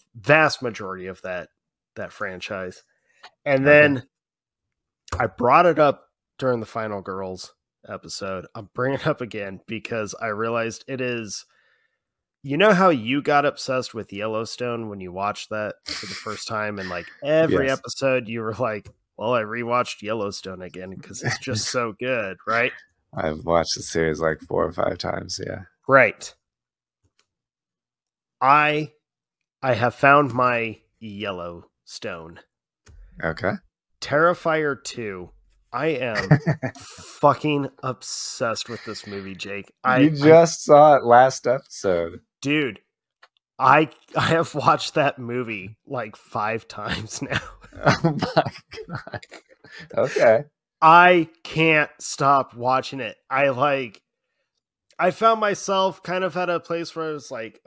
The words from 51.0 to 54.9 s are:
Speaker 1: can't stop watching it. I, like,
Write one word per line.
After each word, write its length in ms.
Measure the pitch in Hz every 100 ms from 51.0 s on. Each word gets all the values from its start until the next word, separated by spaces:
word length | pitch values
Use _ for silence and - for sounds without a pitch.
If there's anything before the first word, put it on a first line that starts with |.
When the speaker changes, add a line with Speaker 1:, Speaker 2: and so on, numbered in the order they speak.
| 180 180 160 _
Speaker 1:
can't 460 | - 160 160 156 147 -
stop 560 | - - 139 139 127
watching 460 | 117 123 131 - 135
it. 180 | 110 - -
I, 220 | 135 139
like, 500 | 123 143 139 120 - _ _ _ _ _ _ _ _ _